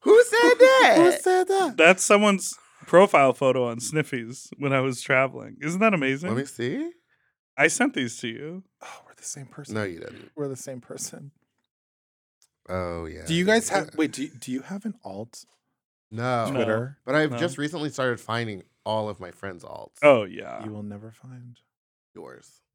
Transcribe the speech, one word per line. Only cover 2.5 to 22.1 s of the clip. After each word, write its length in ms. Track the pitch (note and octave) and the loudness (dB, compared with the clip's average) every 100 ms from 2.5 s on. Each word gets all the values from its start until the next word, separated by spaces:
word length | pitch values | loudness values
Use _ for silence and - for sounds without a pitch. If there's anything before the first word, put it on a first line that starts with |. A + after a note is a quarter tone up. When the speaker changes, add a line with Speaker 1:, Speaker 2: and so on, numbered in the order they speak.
| - _ _ - | -12 _ _ 2
Speaker 3:
profile 460 | E3+ G3 D#3 C3+ | 6 6 6 4
photo 320 | B2+ C3+ B2+ B2 | 2 0 0 -2
on 100 | A#2 | -4
Sniffies 720 | G#2+ D#3 D3 B2+ A2+ B2+ - - | -6 -4 -4 -6 -10 -16 -18 -8
when 140 | C#3 | -2
I 80 | C3+ | 0
was 200 | C3 B2 | -2 -6
traveling. 560 | - C3 C3 B2+ A2 - | 0 2 2 -4 -16 -10
Isn't 180 | D3 F3 | -8 0
that 140 | A3 | 0
amazing? 360 | F#3+ C3+ C3+ B2+ | 2 -2 -4 -4
Speaker 1:
Let 80 | A2+ | -4
me 60 | |
see. 460 | C#3 - A#2+ G#3 E4 F4 _ _ _ _ _ - | -6 -6 -6 -4 -8 -12 _ _ _ _ _ 0
Speaker 3:
I 120 | D3+ | 0
sent 260 | - A#3+ | 2 -2
these 240 | - B2 - | -2 -6 -6
to 100 | A#2+ | -10
you. 360 | A2+ D3 F3+ F#3+ _ | -10 -14 -16 -20 _
Speaker 2:
Oh, 200 | - - _ | -20 -20 _
we're 80 | |
the 80 | _ | _
same 240 | - - C3 | -16 -16 -18
person. 280 | - C#3+ G#2+ | -18 -10 -6
Speaker 1:
No, 80 | |
you 160 | G2+ E2 | -6 -8
didn't. 320 | D#2+ - - | -16 -18 -20
Speaker 2:
We're 140 | - C#3+ | -10 -8
the 80 | C3 | -8
same 240 | - C3 | -12 -16
person. 500 | - - - D#3+ C#3+ _ _ _ _ _ _ _ _ _ _ _ _ _ _ | -16 -14 -14 -14 -20 _ _ _ _ _ _ _ _ _ _ _ _ _ _
Speaker 1:
Oh, 360 | F#2 F2+ E2+ | -6 -6 -8
yeah, 220 | E2 D#2+ E2 | -10 -14 -4
Speaker 2:
Do 80 | |
you 100 | E3 F#3 | -2 2
Speaker 1:
yeah, 80 | |
Speaker 2:
guys 140 | A3 A3 | 0 0
have, 160 | G3 D#3+ | -4 -4
Speaker 1:
yeah. 40 | - | -4
Speaker 2:
wait, 160 | D#3 | -4
do 100 | - | -4
you, 60 | D3 | -12
do 200 | B2+ - | -12 -10
you 120 | B2+ | -10
have 220 | C3 F#3+ G#3+ | -10 -12 -12
an 80 | G3 | -14
alt? 400 | - G2 A#2 - - _ _ _ _ _ _ | -14 -14 -14 -18 -20 _ _ _ _ _ _
Speaker 1:
No. 360 | A2 B2 B2 A2 | -8 -4 -2 -2
Speaker 3:
No. 80 | |
Speaker 2:
Twitter? 440 | C3+ G#2+ A2 B2+ C#3+ | -2 -2 -2 -4 -12
Speaker 1:
But 100 | - | -4
I've 160 | C#3+ D#3 | -2 -2
Speaker 3:
No. 40 | A#2+ | -2
Speaker 1:
just 220 | E3+ C3+ | -6 -6
recently 320 | D3 E3 D3 | -8 -6 -10
started 280 | B2+ C3 A#2 | -4 -4 -4
finding 420 | - A2+ A2+ G2 - _ - | -6 -6 -6 -10 -16 _ -6
all 220 | A2 G#2+ | -6 -6
of 120 | G2+ | -10
my 100 | F#2 | -14
friends' 340 | E2+ G2 F2+ | -14 -16 -14
alts. 340 | E2 - - _ | -16 -18 -18 _
Speaker 3:
Oh, 220 | D3 C3 | 6 6
yeah. 400 | G2+ F2 - B1+ | 2 -10 -14 -12
Speaker 2:
You 60 | G#2+ | -12
will 100 | G#2+ | -12
never 280 | G#2 G2+ A2 | -12 -14 -18
find 460 | A2+ C3 B2+ B2 A#2+ _ _ _ _ _ | -20 -20 -20 -20 -20 _ _ _ _ _